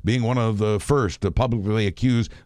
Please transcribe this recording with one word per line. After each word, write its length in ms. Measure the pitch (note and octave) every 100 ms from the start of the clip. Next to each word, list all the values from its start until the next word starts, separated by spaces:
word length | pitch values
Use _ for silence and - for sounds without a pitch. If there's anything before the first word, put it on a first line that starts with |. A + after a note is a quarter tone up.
being 200 | - B2
one 140 | A#2 B2+
of 200 | A2+ G#2+
the 220 | G#2+ G#2
first 400 | - D3 G#2+ -
to 100 | G2
publicly 560 | - B2 A#2 G2 A2 G2+
accuse 420 | E2+ B2+ A#2+ A2 -